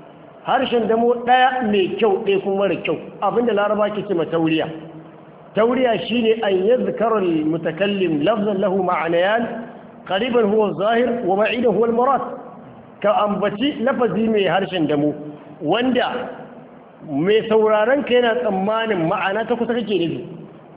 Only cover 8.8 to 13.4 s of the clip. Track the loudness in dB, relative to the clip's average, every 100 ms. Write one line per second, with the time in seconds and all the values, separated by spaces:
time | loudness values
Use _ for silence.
8.8 | 0 0 0 2 2 2 -2 -6 -12 -16
9.8 | -20 -18 -6 -4 0 2 2 2 2 0
10.8 | 0 2 2 0 0 0 0 0 0 2
11.8 | 2 2 2 2 -2 -10 -14 -18 -20 -20
12.8 | -20 -2 0 2 0 0